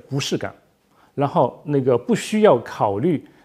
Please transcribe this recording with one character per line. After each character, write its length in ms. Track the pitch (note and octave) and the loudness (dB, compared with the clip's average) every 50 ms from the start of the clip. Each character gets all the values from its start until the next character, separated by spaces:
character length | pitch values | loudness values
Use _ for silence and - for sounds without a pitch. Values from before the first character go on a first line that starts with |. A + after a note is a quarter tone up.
| - - | -6 -8
不 100 | C3 C#3+ | -6 -6
适 160 | - - F3 | -4 -4 -6
感， 180 | - G#2 F#2+ - _ _ _ _ _ _ _ _ _ _ _ - | -6 -6 -8 -12 _ _ _ _ _ _ _ _ _ _ _ -4
然 140 | C3+ C#3+ C#3 | -4 -4 0
后 320 | - E3+ C3 A#2+ - - - | 2 2 2 2 -2 -10 -8
那 160 | D3+ C#3+ C#3 | -2 -2 0
个 160 | B2 C3 A#2+ | 2 2 0
不 180 | A#2 - - G#3+ | 0 0 -2 -2
需 280 | - - - G#3+ G#3+ | -2 -2 -4 0 4
要 160 | G#3+ F#3+ C3+ A#2 | 4 4 4 4
考 400 | - - - - B2 G#2 G2 G#2 | 0 -8 -4 -2 -2 -2 0 0
虑 260 | C#3 F3+ D3+ - - - _ _ | 0 0 -2 -2 -4 -12 _ _